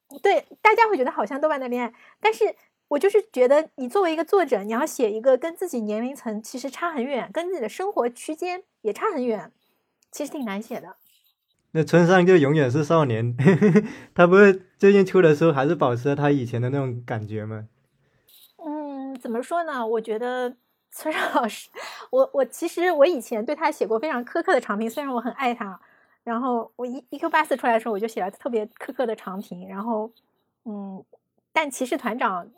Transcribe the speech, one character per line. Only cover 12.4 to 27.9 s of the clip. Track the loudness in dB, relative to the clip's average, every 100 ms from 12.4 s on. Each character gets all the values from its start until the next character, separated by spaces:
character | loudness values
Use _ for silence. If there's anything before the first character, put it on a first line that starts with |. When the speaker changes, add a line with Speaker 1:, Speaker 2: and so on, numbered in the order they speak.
| 6
Speaker 2:
远 | 4 2
是 | 2 2
少 | 2
年， | 2 0 -2 2 4 6 6
<laughs> | 4 2 -12 -6 4
他 | 6
不 | 10
是 | 8 6 -4 2
最 | 6
近 | 6 6
出 | 6
的 | 6 6
书 | 4
还 | 4 0
是 | 2
保 | 0
持 | 0 -2
了 | 0
他 | 2
以 | 2 0
前 | -4
的 | -2
那 | -2
种 | -4 -6 -8
感 | -8 -6
觉 | -8
吗？ | -8 -12 -14 _ _ _ _ _ _ _ _ _ -12
Speaker 1:
嗯， | -10 -10 -12 -12 -12
怎 | -8
么 | -8
说 | -4 -4 -4
呢？ | -6 -4
我 | -4
觉 | -4 -6
得 | -4 -4 -6 -8 _ _ _
村 | -10 -6
上 | -4 -2
老 | -2 -2
师， | -6 -16 -18 -16 -16 -2
我， | 0 2
我 | 0 -2
其 | -4 -6
实 | -2 0
我 | 4 4
以 | 2
前 | -4 -6 -6
对 |
他 | -2 -2
写 | -2 -2
过 | -2
非 | -2
常 | -6
苛 | -4 -4
刻 | 0
的 | 0
长 | 0 -4
评， | -4
虽 | -6
然 | -6
我 | -4
很 | -6
爱 | -4 -4
他， | -4 -8 -12 _ _ _ _
然 | -8 -4
后 | -2 -4 -6 -10
我 | -10
一 | -10 -12
，E | -8
Q | -2
八 | 0
四 | 0 -2
出 | 0
来 |
的 | 0
时 |
候， | 0